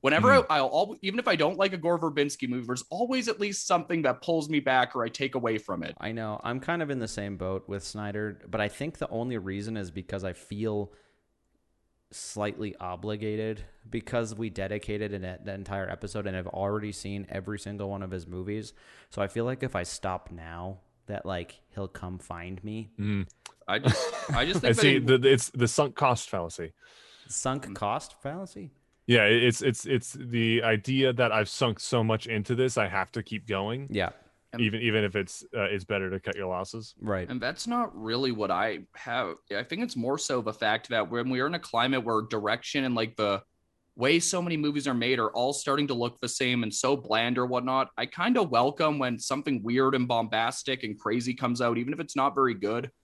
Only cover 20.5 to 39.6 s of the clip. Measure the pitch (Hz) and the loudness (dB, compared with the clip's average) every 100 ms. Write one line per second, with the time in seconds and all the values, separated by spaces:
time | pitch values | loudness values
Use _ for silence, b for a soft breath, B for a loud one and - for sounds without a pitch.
20.5 | 85 90 95 _ _ - 104 - 90 87 | -8 -8 -10 _ _ -10 -8 -4 -6 -6
21.5 | - _ - 95 - 92 90 - 85 87 | -14 _ -8 -8 -8 -10 -10 -10 -12 -10
22.5 | 92 101 107 107 - 104 101 92 _ - | -10 -8 -8 -10 -6 -2 0 -2 _ -20
23.5 | _ - 101 135 - 508 - - 131 143 | _ -2 2 4 2 0 -4 -2 0 2
24.5 | 185 131 117 147 135 120 131 131 131 - | 2 4 6 8 6 8 8 8 6 4
25.5 | 127 120 - 147 - 143 120 - 98 85 | 0 2 4 2 4 4 4 0 -6 -6
26.5 | - 82 - B B B B B - 131 | -6 -10 -10 B B B B B -4 -2
27.5 | 135 131 95 104 123 - - 139 165 190 | -2 -6 -4 -2 -2 -4 -10 -10 -8 -10
28.5 | - 170 _ _ _ - 120 104 117 123 | -12 -16 _ _ _ 4 8 8 8 6
29.5 | 117 139 113 - 131 - 143 127 117 113 | 4 0 0 -2 -2 -2 -12 -4 0 2
30.5 | 113 113 110 101 131 131 123 120 107 104 | 4 4 2 2 2 2 4 2 4 0
31.5 | - 127 107 - 123 110 110 - 110 101 | 0 0 0 0 2 2 0 0 -4 -2
32.5 | 120 131 120 101 95 92 - - 110 - | 2 2 2 0 0 -2 -4 -8 -10 -4
33.5 | 98 101 123 139 104 87 - _ _ _ | -2 -2 -6 -4 -2 -2 -4 _ _ _
34.5 | 117 113 107 117 110 104 101 95 - - | -2 0 2 2 2 2 0 -4 -8 -8
35.5 | 117 101 101 92 104 95 95 - 98 95 | -2 -2 -2 -2 -2 -2 -4 -6 -6 -4
36.5 | 90 98 113 110 - 110 98 90 123 120 | -4 -6 -10 -14 -10 -4 -4 -2 -4 -6
37.5 | - - 240 233 - 110 117 131 110 101 | -6 -4 -2 -4 -6 -4 0 0 0 0
38.5 | 90 110 92 85 - - 120 104 80 _ | 2 0 -2 -10 -16 -6 -2 -2 -6 _
39.5 | 101 | -6